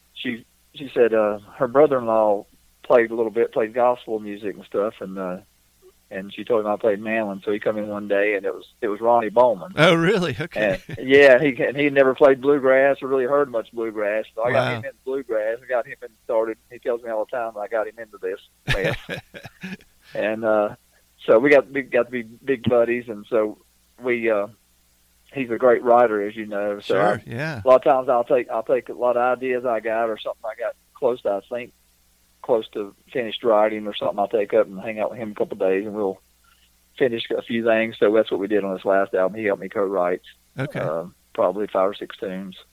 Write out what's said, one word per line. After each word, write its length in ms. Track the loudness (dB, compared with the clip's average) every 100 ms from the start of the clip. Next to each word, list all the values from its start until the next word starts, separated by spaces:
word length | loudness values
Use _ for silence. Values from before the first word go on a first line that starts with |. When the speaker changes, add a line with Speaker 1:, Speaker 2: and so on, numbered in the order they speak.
| _
Speaker 1:
she, 320 | -12 -10 -10 -14 _ _ -18
she 140 | -8
said, 200 | 2 2
uh, 260 | 4 0 -2 -10 -6
her 100 | 0
brother-in-law 800 | 4 4 4 0 2 2 0 -4 _ _ _
played 280 | 2 4 4
a 40 | 0
little 160 | -2
bit, 220 | 0 -2
played 200 | -2 -4
gospel 460 | 0 0 0 -4 -8
music 360 | -8 -8 -10 -10
and 100 | -6
stuff, 300 | -4 -4 -6
and, 180 | -12 -8
uh, 200 | -8 -10 -14 _ _ _ _ _ _
and 240 | -14 -12
she 100 | -14
told 220 | -2 -2 0
him 60 |
I 40 | 0
played 240 | 0 -2
mandolin, 420 | -2 -4 -4 -6 -4
so 60 |
he 80 | -4
come 180 | -2 -4
in 100 | -6
one 200 | -8 -2
day, 260 | 0 0 0
and 100 | -4
it 80 |
was, 120 | -8 -14 -8
it 80 | -6
was 100 | -2
Ronnie 300 | 2 2 2
Bowman. 420 | 4 4 2 -6 2
Speaker 2:
Oh, 160 | 4 4
really? 400 | 2 0 -2 -4
Okay. 440 | -6 -2 -2 -2 -6
Speaker 1:
And, 180 | -10 4
yeah, 320 | 8 10 8
he, 160 | 6 0
and 140 | -2 0
he 120 | 0
never 240 | 4 4
played 280 | 6 6 6
bluegrass 560 | 2 2 4 4 4 0
or 60 | -2
really 160 | 0 2
heard 240 | 2 0
much 220 | -2 -6
bluegrass, 540 | -6 -6 -4 -2 -4 -6 -4
so 80 |
I 80 | -2
got 140 | 0 -2
Speaker 2:
Wow. 40 | -4
Speaker 1:
him 60 | -10
into 120 | -14 -8
bluegrass. 540 | -8 -4 -4 -4 -6
I 40 | -4
got 180 | -6 -6
him 80 | -14
in 80 | -18 _ -2
started. 320 | -2 -2 -6 _
He 100 | -10
tells 220 | -6 -4
me 80 | -4
all 120 | -6 -4
the 60 | -6
time 200 | -6 -8
I 100 | -6
got 180 | -4 -4
him 100 | -8
into 200 | -18 -10
this 220 | -8 -8 _ _ -6
mess. 300 | -4 -2 -6 -10
Speaker 2:
<laughs> 720 | -12 -12 -20 -20 _ -16 -16 _ _ _
Speaker 1:
And, 300 | -6 -4 -2
uh, 320 | 0 2 0 -4 _ _ _ _ 4
so 140 | 4
we 100 | 6
got, 200 | 4 4
we 120 | -8
got 200 | -2 -2 -2
to 40 |
be 120 | -6
big 440 | -10 -14 -4 -4 0
buddies, 380 | 2 2 0 -6
and 180 | -12 -4
so 300 | -2 -2 -6 _ _ _ _
we, 260 | -4 -2 0
uh, 180 | 0 -2 -10 _ _ _ _ _ _ _
he's 180 | -8 -6
a 80 | 2
great 260 | 4 4
writer, 440 | 6 6 6 2 -4
as 80 | -8
you 100 | -8
know. 340 | -6 -4 -6
So 140 | -2 2
Speaker 2:
Sure, 180 | 2 0
Speaker 1:
I, 40 | -6
Speaker 2:
yeah. 360 | -8 -8 -2
Speaker 1:
a 40 | 4
lot 80 | 6
of 60 |
times 260 | 6 0 2
I'll 160 | 0 2
take, 240 | 0 0
I'll 140 | -6
take 260 | -2 -2 -2
a 40 |
lot 220 | -4 0 2
of 220 | 0 -2
ideas 260 | -4 -4 -2
I 140 | -4
got 300 | -2 -4 -4
or 80 | -4
something 220 | -10 -10
I 160 | -12 -10
got 160 | -10 -10 _ -4
close 260 | -2 -2
to, 80 | -4
I 120 | -4 -6
think, 220 | -12 -12 _ _ _ _ _ _ _
close 260 | -2 -2 -2
to 200 | -10 -10 _ _
finished 300 | -8 -8 -4
writing 440 | 2 4 4 0 -8
or 80 | -6
something, 240 | -6 -2
I'll 80 | -2
take 260 | -2 2
up 120 | 2 0
and 140 | -4
hang 180 | -10 -6
out 120 | -6
with 80 | -6
him 120 | -10
a 40 | -6
couple 180 | -6
of 60 | -2
days, 260 | 0 0 -2
and 100 | -4
we'll 240 | -4 -6 _ _ _ _ _ _ _ -2
finish 260 | -2 0 -4
a 120 | -6
few 200 | -4 -2
things. 320 | 2 2 0 2
So 120 | 4
that's 200 | 4 2
what 80 | -2
we 80 | 0
did 180 | 0 0
on 80 |
this 100 | -4
last 300 | 2 2 2
album. 240 | 0 0 -2
He 60 | -4
helped 160 | -4
me 80 | -4
co-write, 520 | -4 -2 0 0 -2 -8 -20 _ -10
Speaker 2:
Okay. 200 | -8 -6
Speaker 1:
uh, 260 | -4 -6 -8 _ _
probably 340 | -2 0 0 -4
five 220 | 0 0
or 20 |
six 240 | -2 -14 -10
tunes. 400 | -8 -8 -10 -16 _